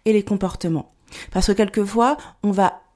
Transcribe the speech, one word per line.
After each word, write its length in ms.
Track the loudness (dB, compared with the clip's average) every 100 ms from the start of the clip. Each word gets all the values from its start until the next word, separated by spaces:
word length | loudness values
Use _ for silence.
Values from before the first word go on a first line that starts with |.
et 80 | 0
les 120 | 0
comportements. 680 | 0 -2 -2 -4 -4 -4 -6 _ _ -20 -8
Parce 160 | -2 0
que 60 |
quelquefois, 640 | 2 2 0 -2 2 2 0 -6 _
on 80 | -2
va 300 | 2 2 0 _